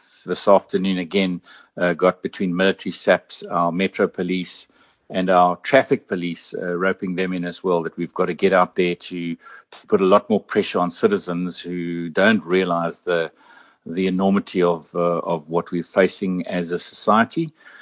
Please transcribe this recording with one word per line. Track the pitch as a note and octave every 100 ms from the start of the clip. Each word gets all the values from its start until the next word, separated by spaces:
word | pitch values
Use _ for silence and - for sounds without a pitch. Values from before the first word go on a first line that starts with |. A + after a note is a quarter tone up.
| _ _ -
this | F2+ -
afternoon | F#2+ - G2 F#2+ F#2
again, | E2+ G2+ F#2+ F2 _ - _ -
uh, | F2
got | E2 F#2 -
between | F2 - F#2+ F2
military | F#2+ F2+ G2
saps, | - - F2+ - -
our | - F2+ E2+
Metro | E2+ F#2+ - F#2+
Police, | - F2+ F#2 F2 - - _ _ _ -
and | F#2+ F#2
our | F2+ F2+ F2
traffic | - C3+ - C#3 -
police, | F#2 F2 E2 - -
uh, | F2+ F2
roping | F#2+ F#2+ G2
them | F2+ F#2
in | F2+ F2
as | F2
well, | F#2+ F2
that | E2 -
we've | E2+ -
got | F2+
to |
get | E2 G2
out | F#2 F2+ -
there | F2+ E2+
to, | - F2+ E2+ E2+
to | - - _ - -
put | G#2
a | F#2+
lot | G2+ -
more | G#2
pressure | - G#2+ F#2+ G2
on | F2
citizens | - A2 G2 F2+ F2 F2+ E2
who | F2 F2+ F2 E2+ E2+
don't | E2 G2+ A2
realize | E2+ F#2 F#2 E2+ E2+ -
the, | - F2 D#2+ _ _ - _ _ -
the | E2+ F#2+
enormity | F#2 G2 G2 - F#2
of, | F2 E2 - F2
uh, | F2 E2+
of | F2+ E2+ D2+
what | E2+ -
we're | F2
facing | E2 G#2 F#2 - F#2+ F2+ E2+
as | F#2 E2+
a | E2+
society. | - - - G#2 A2+ - D#3+ _ - -